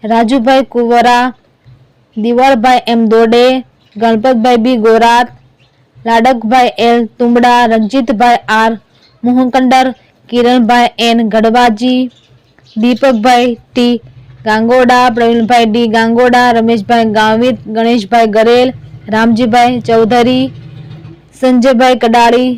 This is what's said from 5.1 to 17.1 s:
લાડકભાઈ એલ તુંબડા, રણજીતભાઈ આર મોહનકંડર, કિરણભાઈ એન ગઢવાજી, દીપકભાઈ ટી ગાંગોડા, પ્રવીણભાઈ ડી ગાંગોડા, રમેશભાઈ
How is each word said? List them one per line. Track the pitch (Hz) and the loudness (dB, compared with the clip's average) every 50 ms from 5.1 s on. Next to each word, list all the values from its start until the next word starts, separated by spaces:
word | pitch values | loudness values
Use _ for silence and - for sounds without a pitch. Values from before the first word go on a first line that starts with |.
| 240 240 247 240 - - _ _ _ _ _ _ _ _ _ _ _ - | 2 2 0 -2 -6 -20 _ _ _ _ _ _ _ _ _ _ _ -12
લાડકભાઈ | - 226 233 233 226 247 262 233 220 220 247 262 247 240 - - | -6 -2 0 2 2 2 0 0 -2 -2 0 0 0 0 -2 -2
એલ | 220 233 233 240 233 220 _ _ | 0 0 0 0 -2 -4 _ _
તુંબડા, | 247 240 240 240 240 247 240 240 240 233 | -2 0 0 2 2 2 2 2 2 0
રણજીતભાઈ | 226 226 220 202 - 269 262 233 269 196 240 240 240 240 - - | 0 0 -2 -2 -2 -4 -2 -2 -2 0 2 0 0 0 -2 -4
આર | 220 220 220 226 233 202 _ _ _ _ _ _ _ _ - | -2 0 0 -2 -2 -6 _ _ _ _ _ _ _ _ -4
મોહનકંડર, | 240 247 247 262 247 233 262 254 254 254 262 254 262 247 _ _ _ _ _ _ _ | -2 0 0 0 0 0 0 0 2 2 2 0 0 -4 _ _ _ _ _ _ _
કિરણભાઈ | - 240 240 240 247 254 240 208 240 240 240 240 - - | -2 0 0 2 2 2 2 2 2 2 0 0 -2 -2
એન | 220 233 233 233 233 220 | -2 0 0 0 -2 0
ગઢવાજી, | 196 220 214 226 220 247 247 240 226 208 247 254 254 254 254 247 _ _ _ _ _ _ _ _ _ _ _ _ _ | -2 0 0 0 2 2 2 2 0 0 -2 -2 -2 -2 -2 -4 _ _ _ _ _ _ _ _ _ _ _ _ _
દીપકભાઈ | 220 214 240 247 220 - 269 262 220 208 254 247 240 247 254 233 | -4 -2 -2 -2 0 0 0 0 0 0 2 2 2 0 -2 -4
ટી | 226 - _ _ 247 240 240 240 226 _ - - - - - - - - | -6 -12 _ _ -2 -2 0 -2 -4 _ -12 -20 -20 -20 -20 -20 -12 -4
ગાંગોડા, | 220 214 220 226 233 247 262 254 240 254 247 247 254 | -2 -2 0 0 0 2 2 2 2 2 2 2 2
પ્રવીણભાઈ | 233 233 233 233 233 233 226 208 247 240 233 220 | 0 0 0 0 0 0 0 0 0 0 0 0
ડી | 208 240 240 226 214 | 0 -2 -2 0 0
ગાંગોડા, | 226 226 226 233 233 247 254 240 247 247 247 233 | 0 0 0 0 0 0 2 2 2 2 2 0
રમેશભાઈ | 233 220 226 233 226 196 - 240 233 226 226 | 0 0 0 -2 -2 -2 -2 0 0 0 0